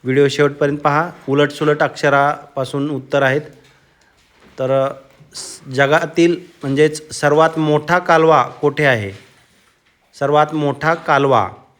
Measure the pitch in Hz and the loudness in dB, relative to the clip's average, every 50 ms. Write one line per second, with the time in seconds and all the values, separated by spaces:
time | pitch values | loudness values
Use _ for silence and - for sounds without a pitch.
0 | - 123 131 139 143 139 - - 147 143 143 - 156 143 143 147 - 151 143 151 | -4 -2 2 2 2 2 2 0 0 0 0 -2 -2 -2 -2 -2 -2 0 0 0
1 | 170 175 - - - - 135 143 147 143 - - 156 151 151 151 156 139 - - | -2 -4 -8 -14 -6 -2 0 2 2 0 0 -2 0 0 0 0 -2 -4 -4 -2
2 | - 147 139 139 139 143 147 - - - _ 139 131 123 - 143 139 151 151 131 | 0 2 2 2 2 0 -2 -4 -12 -12 _ -8 -8 -6 -4 -6 -4 -4 -6 -8
3 | 131 - - 139 139 131 131 151 156 - - - _ _ _ _ _ _ _ _ | -8 -2 -2 0 0 0 0 -2 -4 -8 -20 -20 _ _ _ _ _ _ _ _
4 | _ _ _ _ _ _ _ _ _ - _ - 131 131 135 135 135 135 131 - | _ _ _ _ _ _ _ _ _ -20 _ -8 -4 0 0 0 0 -2 -4 -10
5 | - _ _ _ - _ _ - - - - - - 139 131 131 139 135 151 165 | -18 _ _ _ -20 _ _ -18 -16 -16 -18 -18 -16 -8 -2 0 2 2 2 0
6 | 170 156 - 175 170 175 170 - - - _ _ - 139 135 139 151 156 151 - | 0 -2 0 2 2 2 2 -2 -8 -20 _ _ -6 -4 0 2 2 2 0 -6
7 | - - - - - 147 143 151 160 160 160 160 156 151 151 151 151 151 175 180 | -16 -14 -10 -2 0 2 4 4 2 2 2 -2 -2 0 0 0 0 0 -2 -2
8 | 180 - 170 160 160 160 156 139 120 - - - - 147 143 147 151 139 127 113 | 2 2 2 4 4 4 4 4 2 0 -4 -4 -4 -2 -2 0 0 0 0 0
9 | 101 98 95 104 - _ _ _ _ _ _ _ _ _ _ _ _ _ _ _ | -4 -8 -12 -16 -20 _ _ _ _ _ _ _ _ _ _ _ _ _ _ _
10 | _ _ _ - 143 139 147 147 151 151 156 156 147 143 131 127 - 156 165 165 | _ _ _ -6 -2 0 2 2 2 2 0 -4 -2 -2 -4 -2 -2 -2 -2 -2
11 | - - 151 139 139 139 131 113 98 92 - - _ _ _ | -2 0 0 2 2 4 2 2 0 -2 -8 -18 _ _ _